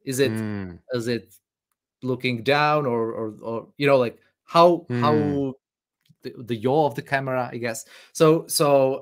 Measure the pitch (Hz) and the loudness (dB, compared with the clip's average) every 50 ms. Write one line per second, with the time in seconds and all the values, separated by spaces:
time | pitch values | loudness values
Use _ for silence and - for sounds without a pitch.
0 | _ 139 131 123 139 127 110 110 110 107 104 101 95 92 85 82 _ _ 127 123 | _ -8 0 0 0 0 0 -4 -6 -6 -6 -8 -10 -10 -14 -18 _ _ -8 -6
1 | 113 120 120 113 - _ - _ _ _ _ _ _ _ _ _ _ _ _ _ | -4 -4 -6 -6 -8 _ -20 _ _ _ _ _ _ _ _ _ _ _ _ _
2 | - 127 127 120 - 127 123 113 107 117 139 147 151 151 151 151 147 127 120 117 | -8 -6 -6 -4 -4 -4 -4 -2 -2 0 0 2 2 2 0 0 0 -2 -2 -2
3 | 113 113 113 110 113 110 107 - - 113 113 113 - - _ - 143 143 139 131 | -4 -4 -4 -6 -8 -8 -10 -12 -12 -10 -10 -10 -12 -14 _ -2 2 4 4 4
4 | 123 113 - _ _ _ _ _ _ _ - - 170 180 175 165 170 _ 123 120 | 2 0 -4 _ _ _ _ _ _ _ 4 6 6 6 6 2 -2 _ -4 0
5 | 120 147 151 151 147 147 143 143 139 135 127 - _ _ _ _ _ _ _ _ | 2 2 2 2 0 0 -2 -2 -4 -6 -8 -10 _ _ _ _ _ _ _ _
6 | _ _ _ _ _ 131 - - 131 104 123 110 101 127 131 156 151 143 - - | _ _ _ _ _ -16 -14 -14 -8 -8 -6 -4 0 0 2 2 2 0 -2 -6
7 | - - 139 135 135 131 131 127 123 127 139 123 117 120 117 - - - - - | -8 -4 -4 -4 -4 -4 -4 -4 -4 -6 -8 -8 -6 -6 -6 -8 -12 -18 -20 -20
8 | - _ _ - 160 156 156 165 165 - - - 160 143 143 139 135 131 135 135 | -20 _ _ 4 4 4 4 4 0 -4 -2 0 2 4 4 4 4 2 0 -4